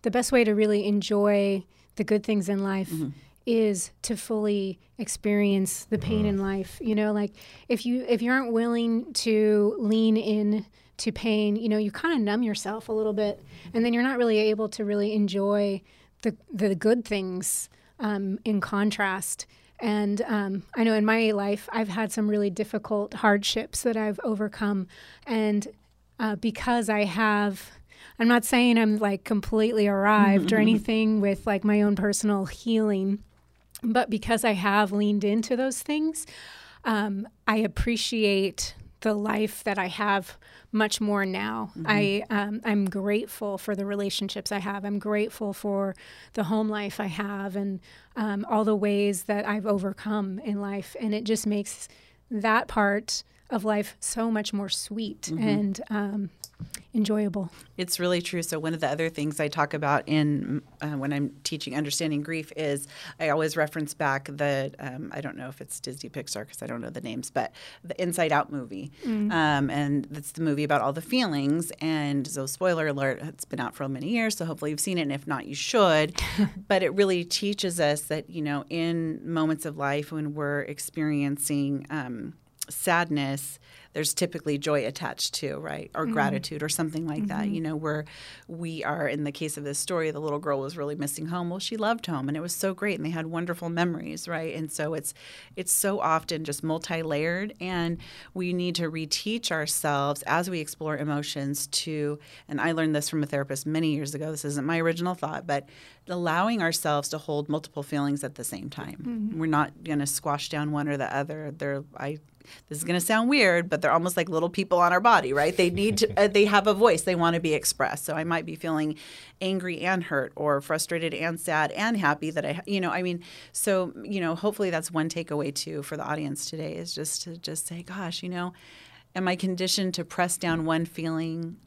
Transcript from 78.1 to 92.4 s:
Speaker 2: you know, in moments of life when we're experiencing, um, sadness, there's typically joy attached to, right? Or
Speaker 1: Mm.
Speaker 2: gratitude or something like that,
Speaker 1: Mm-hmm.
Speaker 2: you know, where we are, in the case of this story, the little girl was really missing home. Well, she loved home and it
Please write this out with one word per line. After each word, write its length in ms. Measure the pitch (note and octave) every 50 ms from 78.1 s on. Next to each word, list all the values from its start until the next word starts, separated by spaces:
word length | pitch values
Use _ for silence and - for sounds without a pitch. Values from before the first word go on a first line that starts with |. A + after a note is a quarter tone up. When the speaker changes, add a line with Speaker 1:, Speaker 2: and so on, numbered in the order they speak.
| D3+ D#3 - -
Speaker 2:
you 100 | F3 E3
know, 220 | D3+ D3 C#3+ C#3+ - -
in 500 | - E3 E3 E3+ E3+ E3 E3 D#3+ D#3 -
moments 440 | - E3 E3 D#3+ D#3 D#3 D#3 D3+ D#3
of 100 | D#3 D3+
life 340 | D#3 C#3+ C#3 C#3+ D3 D3 -
when 220 | D#3 D#3 D3+ D3 D3
we're 260 | D3+ D3 C#3+ C#3+ C#3+
experiencing, 1200 | - - C#3+ - - - - D#3+ D#3 D3+ D3 C#3+ C#3+ C#3 C#3+ C#3 - - D3 C#3+ C#3 C#3 C#3 C3+ - -
um, 440 | D3 D#3 B2+ B2+ A#2+ A2+ A2+ A#2+ - - _ _ _ - - -
sadness, 920 | - - - F#3 E3+ E3+ F3 E3 D3+ D3 C#3 C3+ C#3 C#3 - - - - _ - - - - -
there's 200 | - D3 D#3 D3+
typically 460 | - - F3+ E3+ F3 D#3+ - D3+ D3 C#3
joy 260 | C#3+ D#3 D3 C#3+ A#2
attached 480 | A#2 C#3 - E3+ B2+ - - - - -
to, 220 | - D#3 C#3 - -
right? 320 | D#3 D#3+ D2 - - - -
Or 120 | - D#3+
Speaker 1:
Mm. 60 | A#3
Speaker 2:
gratitude 500 | A3 D3+ C#3 C#3 C#3 C3+ - - D#3 C#3+
or 60 | D3 D#3
something 380 | - - E3 D#3 D#3+ D#3 E3
like 220 | D#3 D3 D#3 G#3 G3+
that, 160 | - D#3 -
Speaker 1:
Mm-hmm. 80 | G3+ E3+
Speaker 2:
you 60 | D#3+
know, 140 | D#3+ D#3 D#3+
where 280 | D3+ D#3+ D3+ D3+ D3+ D3+ - - - - - - - -
we 380 | - E3+ E3 E3+ E3 D#3+ D#3+ -
are, 240 | - D3 - D#3 C3
in 160 | C3 D3 D3
the 80 | D3
case 240 | C#3+ - D#3+ D3+ C#3+
of 80 | D3 D3
this 140 | C#3+ C#3+ -
story, 320 | - - F#3 E3+ D#3+ D#3
the 100 | C#3+ C#3+
little 180 | D#3 D3+ D3 D3
girl 200 | D3+ D3+ C#3+ C3+
was 160 | C3+ C#3 E3+
really 200 | F3 C#3+ D3 D3
missing 300 | D3 C#3+ C#3+ - - D#3
home. 220 | E3 F3 F3+ F3 E3+
Well, 120 | F3 F#3+
she 160 | - - A#3 A3
loved 260 | G#3+ G#3+ A#3 A#3 -
home 220 | F3+ E3 C3+ C3 C#3
and 80 | D3
it 40 | D#3